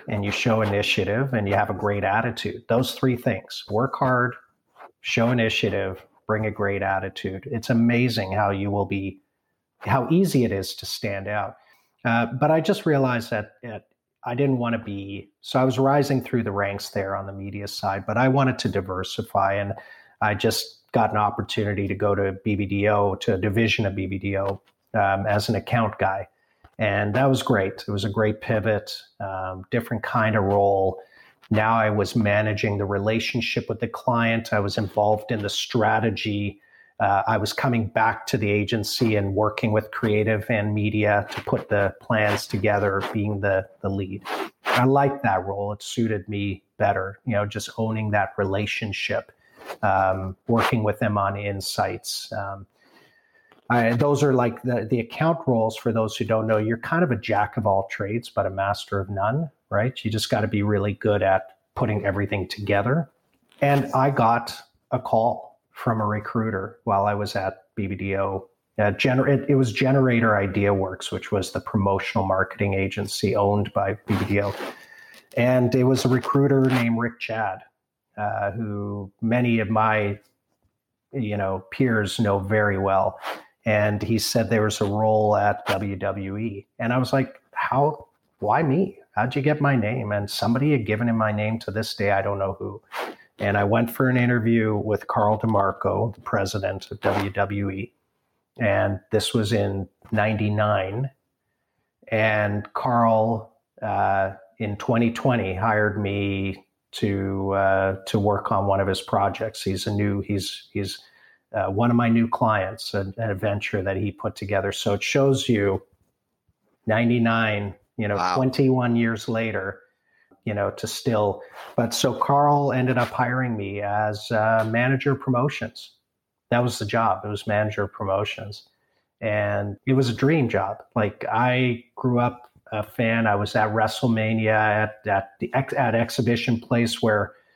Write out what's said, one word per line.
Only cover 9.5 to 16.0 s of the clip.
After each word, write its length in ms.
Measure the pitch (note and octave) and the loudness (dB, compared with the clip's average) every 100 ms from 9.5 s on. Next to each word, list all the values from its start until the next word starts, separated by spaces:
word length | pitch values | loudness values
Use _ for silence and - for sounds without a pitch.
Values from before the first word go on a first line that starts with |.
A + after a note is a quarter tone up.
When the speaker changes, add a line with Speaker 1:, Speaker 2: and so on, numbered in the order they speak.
| _ _ _ | _ _ _
Speaker 1:
how 280 | - C#3 A#2+ | -2 0 2
easy 340 | E3+ F#3+ C#3+ | 4 4 4
it 80 | A#2 | 2
is 220 | G2 F#2+ - | 0 -4 -8
to 100 | - | -10
stand 420 | - G#2+ G2 G2 | -8 -6 -6 -4
out. 280 | G#2 G2 - _ _ _ _ | -4 -4 -8 _ _ _ _
Uh, 220 | B2 A#2 A#2 | 0 0 0
but 240 | B2+ D3+ | -2 0
I 100 | D#3+ | 2
just 260 | D#3 - - | 2 0 2
realized 440 | C#3+ C3 A#2+ A2 | 2 2 0 -2
that, 260 | A2 G#2 _ | -6 -6 _
that 260 | B2 G#2 - _ _ _ | -14 -14 -16 _ _ _
I 100 | - | -6
didn't 240 | B2 C#3 C3 | 0 2 2
wanna 200 | A#2 A2+ | 0 -2
be, 520 | G#2+ G2+ G2 G2+ - _ | -4 -10 -8 -12 -14 _
so 160 | - C3 | -4 0
I 60 | |
was 140 | C3 B2 | 2 2
rising 440 | C3+ C#3+ | 2 4